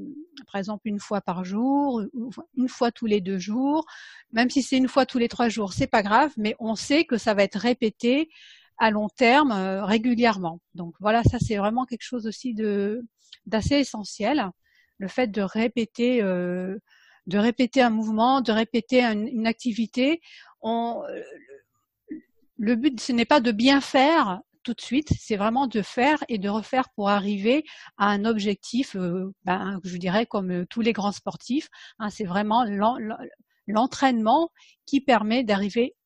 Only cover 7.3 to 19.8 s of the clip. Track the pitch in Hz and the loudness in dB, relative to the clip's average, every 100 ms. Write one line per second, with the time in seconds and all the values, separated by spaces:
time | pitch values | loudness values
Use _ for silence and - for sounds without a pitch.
7.3 | 202 196 196 240 247 220 - 240 269 320 | 2 2 2 -2 0 -2 0 0 2 0
8.3 | _ - - _ - 220 214 214 - 233 | _ -20 -20 _ 0 2 2 -2 2 4
9.3 | 277 285 202 190 190 196 226 240 226 233 | 6 4 0 -2 -2 0 0 2 2 2
10.3 | 190 170 170 _ 170 170 - 208 233 - | 2 -2 -8 _ -12 -12 -4 0 4 4
11.3 | 240 - 208 202 233 254 240 - 247 220 | 2 -2 0 0 -2 -4 -8 -8 -8 -8
12.3 | - 254 214 214 202 202 233 233 _ _ | -8 -8 -4 -2 -2 -2 -4 -10 _ _
13.3 | - - 220 196 285 262 220 190 - 208 | -20 -4 -2 2 2 0 -4 -10 -4 0
14.3 | 302 190 - _ _ _ - 190 - 247 | 0 -2 -6 _ _ _ -10 -8 -2 -2
15.3 | 202 190 220 226 240 220 - 240 247 202 | 0 -2 0 0 0 -4 0 0 2 2
16.3 | 180 180 180 185 202 - _ _ _ - | 0 -2 -4 -6 -8 -12 _ _ _ -4
17.3 | 202 226 233 247 - 240 220 220 220 240 | 0 2 2 0 4 4 2 0 2 4
18.3 | 269 226 214 226 233 - 254 240 208 220 | 2 2 0 0 -2 2 2 2 0 -4
19.3 | 226 226 226 247 208 | -2 -2 -2 -4 -4